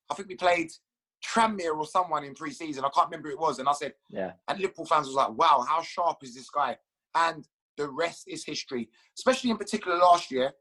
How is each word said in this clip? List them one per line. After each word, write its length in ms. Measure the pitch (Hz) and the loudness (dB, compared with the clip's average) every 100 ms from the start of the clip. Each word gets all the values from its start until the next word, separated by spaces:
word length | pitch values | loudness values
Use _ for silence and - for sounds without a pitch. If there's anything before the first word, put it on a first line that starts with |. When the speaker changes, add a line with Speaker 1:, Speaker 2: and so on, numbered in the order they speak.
| - | -10
Speaker 1:
I 40 | |
think 140 | - 190 | -10 -10
we 80 | 120 | -2
played 340 | 180 175 160 - _ _ _ _ | 2 2 0 -10 _ _ _ _
Tranmere 520 | - 233 220 202 165 156 | -2 2 2 2 -2 -2
or 100 | 151 | 0
someone 360 | 185 175 151 | 0 2 -2
in 100 | 143 | -4
pre-season. 500 | 135 156 123 160 135 | -10 -12 -8 -8 -2
I 60 | 135 | 0
can't 140 | 170 165 | 2 2
remember 200 | 165 151 | 0 -10
who 60 | |
it 60 | 139 | -2
was. 180 | 160 127 | -2 0
And 100 | 135 | 0
I 40 | |
said, 220 | 143 143 - _ | 0 -4 -10 _
Speaker 2:
Yeah. 240 | 107 92 87 - | -8 -8 -8 -8
Speaker 1:
and 140 | 190 | -4
Liverpool 240 | 185 - 156 | -4 -6 0
fans 200 | 156 135 | 0 2
was 80 | 135 | 0
like, 140 | 113 | 0
"Wow, 340 | 113 165 139 127 | 2 4 4 2
how 140 | 156 | -2
sharp 400 | 156 - 196 147 | -2 -2 -2 -2
is 120 | 131 | -8
this 140 | 127 123 | -18 -8
guy?" 280 | 147 131 113 _ _ _ | -2 -2 -4 _ _ _
And 340 | 160 165 160 - _ _ - | 0 0 -2 -12 _ _ -8
the 120 | 147 | -6
rest 400 | 135 170 - - | -2 -4 -4 -12
is 160 | 160 | -12
history. 460 | - 147 - 127 117 _ _ - | -10 -10 -6 -6 -6 _ _ -4
Especially 340 | - 254 247 | 0 2 0
in 60 | 214 | -2
particular 400 | 202 208 185 175 | -4 -4 0 6
last 340 | 180 170 - | 8 8 4
year, 220 | 131 131 - | -2 -2 -2